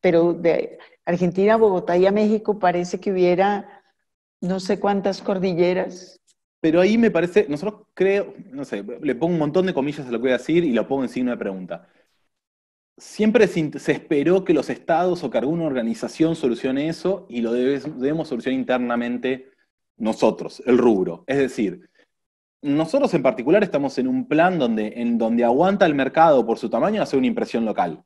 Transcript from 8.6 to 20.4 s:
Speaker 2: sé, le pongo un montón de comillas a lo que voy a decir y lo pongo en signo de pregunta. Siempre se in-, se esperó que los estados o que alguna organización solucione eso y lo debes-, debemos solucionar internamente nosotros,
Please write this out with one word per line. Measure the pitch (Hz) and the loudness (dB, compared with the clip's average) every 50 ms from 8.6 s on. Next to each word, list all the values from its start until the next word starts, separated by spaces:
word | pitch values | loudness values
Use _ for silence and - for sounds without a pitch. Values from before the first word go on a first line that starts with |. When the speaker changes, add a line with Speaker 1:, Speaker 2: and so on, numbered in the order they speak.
| 139 | -10
Speaker 2:
sé, | - 123 104 101 104 123 - | -8 -8 -10 -8 -10 -12 -6
le | - 143 123 | -4 -4 -2
pongo | 117 156 175 180 | 0 0 0 0
un | 165 | 0
montón | 147 151 147 185 185 | -2 0 0 0 0
de | 190 180 | 0 -2
comillas | 139 135 147 143 - 139 | -2 -4 -4 -6 -8 -8
a | 127 | -6
lo | 117 113 | -6 -2
que | 117 | 0
voy | 131 | 0
a | 127 | 0
decir | 117 - - 156 175 170 | 0 0 0 0 2 2
y | 151 117 | 2 0
lo | 113 104 | 0 0
pongo | - 135 139 131 | -2 -2 -4 -4
en | 117 | -4
signo | - 127 127 123 | -4 -4 -4 -4
de | 120 | -4
pregunta. | - 110 101 95 95 92 87 85 - - _ _ _ _ _ _ _ _ _ _ _ _ _ _ _ _ _ _ _ _ _ _ | -4 -6 -8 -8 -8 -10 -12 -12 -14 -14 _ _ _ _ _ _ _ _ _ _ _ _ _ _ _ _ _ _ _ _ _ _
Siempre | - - - - - 214 220 220 247 214 | -20 -20 -20 -4 0 0 2 4 4 4
se | 175 - 170 | 4 4 -2
in-, | 156 147 - 135 | -4 -2 -6 -6
se | - - 143 | -2 -2 -2
esperó | 131 - - 160 143 156 160 185 196 190 | -2 -2 -2 0 0 2 2 2 2 2
que | - 165 | 2 0
los | 139 120 - | 0 0 -2
estados | 123 - - - 170 160 180 185 175 175 170 | -8 -10 -2 -2 0 0 2 0 -2 -2 -4
o | 127 | -2
que | 113 120 | -2 -2
alguna | 113 135 165 170 165 | 0 0 -2 -2 -2
organización | 156 135 127 113 113 113 - - 110 - - 160 165 165 | -2 -2 -2 -2 -4 -4 -4 -8 -10 0 0 0 0 0
solucione | 160 - 127 113 113 - 131 131 139 147 | 0 0 -2 -2 0 -2 -4 -2 -2 -2
eso | 160 160 - - 180 190 - - - | -4 -6 -4 -2 -4 -4 -4 -6 -10
y | 120 120 | -6 -4
lo | 113 113 | -2 -2
debes-, | 117 123 123 131 143 139 139 156 156 | 0 0 2 0 0 -2 -4 -8 -8
debemos | 127 127 139 156 165 151 | -4 -2 -2 -2 -2 -4
solucionar | - 135 113 113 135 131 131 | -4 -6 -6 -4 -4 -4 -4
internamente | 123 127 127 127 123 120 120 120 120 120 123 123 120 123 131 131 - - _ _ _ _ _ _ _ _ _ | -2 -2 -2 -2 0 -2 -2 -2 -2 -4 -6 -4 -4 -4 -4 -4 -8 -20 _ _ _ _ _ _ _ _ _
nosotros, | _ 113 107 113 - - 113 101 - | _ -4 -4 0 2 2 2 2 0